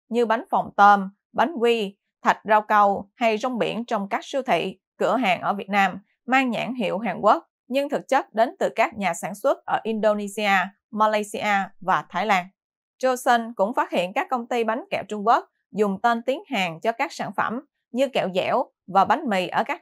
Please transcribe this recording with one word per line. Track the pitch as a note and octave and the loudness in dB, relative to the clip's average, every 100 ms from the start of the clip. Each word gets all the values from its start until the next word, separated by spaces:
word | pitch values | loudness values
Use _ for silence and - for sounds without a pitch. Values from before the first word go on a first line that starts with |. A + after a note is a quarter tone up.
| _ | _
như | A3+ A3+ | -2 0
bánh | A3+ - | 0 0
phồng | G3+ - - | -2 -2 6
tôm, | G3+ G3+ F#3+ - _ | 8 8 2 -10 _
bánh | - B3 E4 | -2 -2 0
quy, | A#3 A#3 G3+ - _ _ | 0 0 -2 -8 _ _
thạch | A#3 - | 0 0
rau | G3 G#3+ | 2 2
câu | G#3+ G#3+ G3+ G3 - - | 4 4 4 2 -6 -2
hay | A3+ G#3+ | -2 0
rong | B3+ A#3+ | -2 -2
biển | D#3+ F3+ A#3+ | -2 -4 -4
trong | A3 G3 | -6 -4
các | F#4 | -6
siêu | - C#4 | -6 -6
thị, | B3+ E3+ E3 F3+ _ - | 0 0 -2 -8 _ -4
cửa | E3 A3+ | 0 2
hàng | G#3+ - | 0 0
ở | E3+ | -2
Việt | G3+ - | -4 -2
Nam | G3+ F#3+ G3 - _ - | 0 0 -2 -14 _ -2
mang | C4 C4 | 0 0
nhãn | G#3+ - | -2 -4
hiệu | B3+ F#3 F3 | -4 -4 -2
Hàn | A3+ E3+ | -4 0
Quốc | G3+ D#4 - _ - | 2 2 -2 _ -6
nhưng | B3+ C#4+ | -4 -2
thực | A3 - | -4 0
chất | C4 - | -2 0
đến | G#3+ A#3+ F#4+ | 0 0 0
từ | G3 - | -2 0
các | A3+ G#3+ | -2 -2
nhà | F#3+ | -4
sản | F3 E3 G3 | -4 -8 -4
xuất | C4+ E4+ - | -2 -2 -2
ở | - | -4
Indonesia, | G#3+ A3 G#3+ G#3 G#3 G3+ G#3 G3 F#3 - _ | -2 0 0 0 -4 -4 0 2 0 -8 _
Malaysia | G#3+ G#3+ G#3+ G#3 - G#3 G3 F#3 - | 0 2 2 -2 -4 0 0 -2 -6
và | F3+ E3 D3 | -2 -2 -2
Thái | F3 G#3+ | -4 0
Lan. | F#3+ F3+ _ _ _ _ _ | 0 -2 _ _ _ _ _
Chosun | C4 B3+ C4+ A#3+ A3+ | -2 0 2 2 0
cũng | A#3+ G3 | -2 0
phát | C4 E4 | 0 -2
hiện | C4 F3+ | -2 -2
các | C4 - | -4 -4
công | B3 A#3 | -4 -2
ty | A#3+ | -2
bánh | A3 A#3 G4 | -2 -2 -4
kẹo | - - | -8 -6
Trung | G#3 G3+ | -2 2
Quốc | C#4+ G4 _ _ | 2 0 _ _
dùng | F#3 G#3 F#3+ | -2 0 0
tên | A#3+ A#3 | 0 0
tiếng | A#3+ C#4 G4+ | -2 -6 -4
Hàn | A#3 F#3 D#3 | -4 -2 -2
cho | A3 | -4
các | A#3 D#4 | -2 -4
sản | - F#3 - | -6 -6 -4
phẩm | - A#3 - _ _ | -4 -4 -10 _ _
như | A#3 C4+ | -2 -2
kẹo | G3 E3+ F#3 | 0 -2 -2
dẻo | C3 G#3+ D4+ _ - | 0 -2 -4 _ 0
và | F3+ A#3 | 2 4
bánh | B3 D4+ | 2 0
mì | G3 F3 | -2 0
ở | - | -2
các | A3+ D4+ | -2 -6